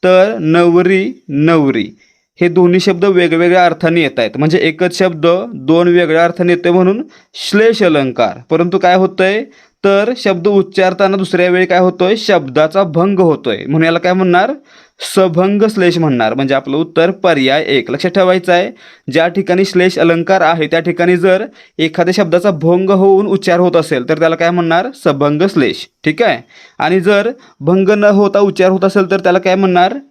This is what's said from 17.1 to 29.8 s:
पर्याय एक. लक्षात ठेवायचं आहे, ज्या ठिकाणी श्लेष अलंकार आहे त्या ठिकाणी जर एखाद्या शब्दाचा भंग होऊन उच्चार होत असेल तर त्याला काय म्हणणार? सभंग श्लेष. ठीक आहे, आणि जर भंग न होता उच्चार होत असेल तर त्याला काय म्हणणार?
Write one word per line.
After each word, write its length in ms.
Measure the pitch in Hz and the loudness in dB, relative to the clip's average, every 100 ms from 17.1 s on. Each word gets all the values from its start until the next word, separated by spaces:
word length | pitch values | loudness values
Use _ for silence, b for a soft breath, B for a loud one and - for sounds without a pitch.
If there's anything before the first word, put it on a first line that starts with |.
पर्याय 500 | 185 185 151 131 143 - | 0 0 0 0 0 0
एक. 240 | 135 - | -2 -2
लक्षात 200 | 135 180 | -4 -2
ठेवायचं 420 | 185 185 185 180 | 0 0 0 0
आहे, 160 | 175 202 - B B - | -2 -2 -8 B B -6
ज्या 160 | 143 170 | -2 -2
ठिकाणी 380 | 175 185 180 196 | -2 -2 0 0
श्लेष 320 | 180 180 - | 0 0 0
अलंकार 420 | 165 165 165 190 | 0 0 0 0
आहे 260 | 160 170 151 | 2 0 -2
त्या 120 | 165 | -2
ठिकाणी 360 | 165 175 175 180 | -4 -2 0 2
जर 280 | 185 185 220 b b b | 2 0 -2 b b b
एखाद्या 340 | 160 160 175 | -4 -2 -2
शब्दाचा 380 | 185 180 170 202 | 0 0 0 0
भंग 360 | 160 160 180 190 | -2 0 0 2
होऊन 380 | 196 196 196 208 | 2 4 2 2
उच्चार 320 | 196 190 175 | -2 0 0
होत 160 | 180 170 | 2 0
असेल 320 | 160 139 123 | 0 -4 -2
तर 100 | 156 | -2
त्याला 160 | 165 160 | 0 0
काय 140 | 170 | -2
म्हणणार? 400 | 180 170 165 226 269 | -2 0 -2 -2 -4
सभंग 440 | 151 139 147 147 190 | -4 0 -2 0 0
श्लेष. 360 | 175 120 78 - _ | 0 -2 -2 -14 _
ठीक 200 | 156 156 | -6 0
आहे, 180 | 226 123 - b b b | 0 -2 -8 b b b
आणि 200 | 156 185 | -2 0
जर 320 | 180 202 214 277 b b | 2 0 0 -6 b b
भंग 280 | 139 185 190 | -2 0 2
न 220 | 208 208 | 2 2
होता 280 | 202 202 202 | 2 2 2
उच्चार 320 | 202 190 185 | 0 2 0
होत 120 | 190 | 2
असेल 260 | 190 202 185 | 0 0 -2
तर 80 | 190 | -2
त्याला 200 | 190 180 | 0 0
काय 160 | 185 190 | 0 0
म्हणणार? 420 | 196 180 | 2 2